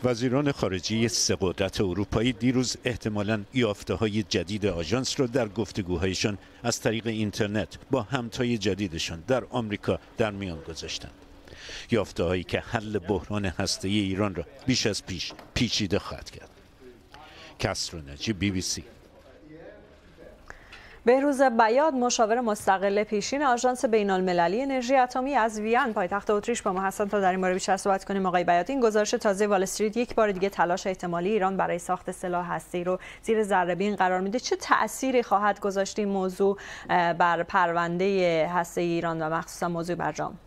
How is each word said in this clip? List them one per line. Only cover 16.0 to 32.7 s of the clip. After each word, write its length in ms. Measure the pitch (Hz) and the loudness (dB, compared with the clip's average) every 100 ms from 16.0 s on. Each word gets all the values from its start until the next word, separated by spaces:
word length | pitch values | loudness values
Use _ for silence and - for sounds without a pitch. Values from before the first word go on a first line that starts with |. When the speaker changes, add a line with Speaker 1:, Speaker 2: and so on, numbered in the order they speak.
| - - - | -2 -12 -14
Speaker 1:
کرد. 200 | - - - - - - - - - - - - - | -18 -20 -20 -20 -20 -20 -20 -20 -20 -20 -20 -20 -4
کسرو 420 | 104 95 - 85 | -4 -2 -6 -10
نجی، 320 | 71 71 - | -14 -8 -4
بی 180 | 98 101 | 0 0
بی 100 | 92 | 0
سی. 240 | 87 - - - - - - - - - - - - - - - - - - - - - - - 233 | -4 -6 -10 -20 -20 -20 -20 -20 -20 -20 -20 -20 -20 -20 -20 -20 -20 -20 -20 -20 -20 -20 -20 -2 4
Speaker 2:
بهروز 360 | 254 285 262 | 6 4 4
بیاد، 520 | 269 226 226 247 311 | 4 6 4 6 4
مشاور 460 | 262 247 240 220 233 | 2 0 2 2 2
مستقل 640 | 240 208 - 190 196 202 | 0 0 2 2 2 2
پیشین 380 | 208 208 196 277 | 0 -2 -2 0
آژانس 420 | 294 240 247 254 | 2 4 2 2
بین 260 | 262 220 202 | 2 2 4
المللی 520 | 190 185 175 170 208 | 2 2 4 4 2
انرژی 340 | 277 262 240 269 | 0 -2 2 4
اتمی 380 | 247 262 262 | 4 0 0
از 260 | 269 226 214 | 2 2 0
وین، 320 | 214 233 269 | 0 2 2
پایتخت 380 | 214 180 202 - | 0 -2 -2 2
اتریش، 320 | 208 208 240 | 0 0 -2
با 100 | 214 | -2
ما 80 | 185 | -2
هستن 280 | 190 190 202 | -2 -2 0
تا 120 | 208 | 2
در 100 | 185 | 2
این 100 | 185 | 2
باره 140 | 185 | 0
بیشتر 220 | 185 - 190 | 0 0 0
صحبت 280 | 202 190 | 2 0
کنیم. 220 | - 196 185 | 0 -2 2
آقای 180 | 180 | 2
بیاد، 260 | 175 175 180 | 4 2 2
این 100 | 277 | 2
گزارش 300 | 233 214 208 | 2 4 2
تازهٔ 360 | 240 220 190 208 | 0 0 2 2
وال 160 | 196 | 2
استریت 340 | 185 - 208 226 | 0 0 -2 0
یک 180 | 240 | -2
بار 180 | - 214 | 2 2
دیگه 160 | 185 196 | 2 -2
تلاش 380 | 196 170 180 202 | 2 2 2 -2
احتمالی 440 | 185 175 170 180 | -4 -4 -2 0
ایران 260 | 220 185 190 | 2 0 0
برای 220 | 165 175 | -2 -2
ساخت 320 | - 180 - | -2 -4 -4
سلاح 420 | 180 180 175 175 | -8 -4 -4 -2
هسته‌ای 320 | 165 - | -6 -6